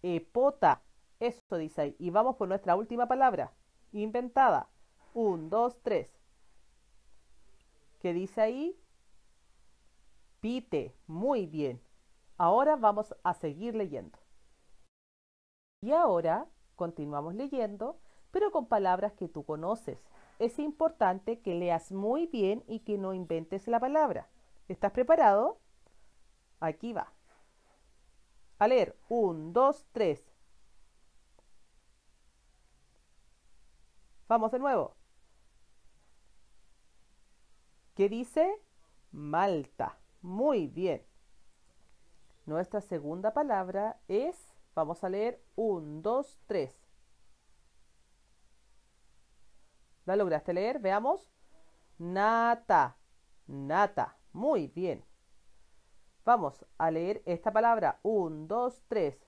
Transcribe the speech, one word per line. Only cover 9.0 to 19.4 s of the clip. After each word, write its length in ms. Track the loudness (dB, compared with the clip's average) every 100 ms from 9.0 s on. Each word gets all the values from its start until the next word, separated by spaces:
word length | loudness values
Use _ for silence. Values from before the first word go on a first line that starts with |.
| _ -20 _ _ _ _ -20 _ _ _ -20 -20 -20 _
Pite. 560 | -6 -6 -4 -4 -4 -14 -12
Muy 380 | -4 0 0 -2
bien. 360 | -4 -4 -6 -16 -20 _ _ _ 2
Ahora 380 | 4 6 4 4
vamos 400 | 2 2 -4 -4
a 100 | -4
seguir 420 | -4 -6 -6 -6 -4
leyendo. 420 | -4 -6 -12 -20 _ -20 -20 _ _ -20 -20 _ _ _ _ _ _ _ _ _
Y 100 | 0
ahora 560 | 4 4 4 2 0 -4 -18 _ -8
continuamos 600 | -8 -6 -6 -6 -6 -8
leyendo, 640 | -6 -4 -4 -4 -10 -10 -20 -20 -6
pero 200 | -2 0
con 160 | 0 0
palabras 460 | 2 4 2 0
que 140 | -4 -10
tú 160 | -8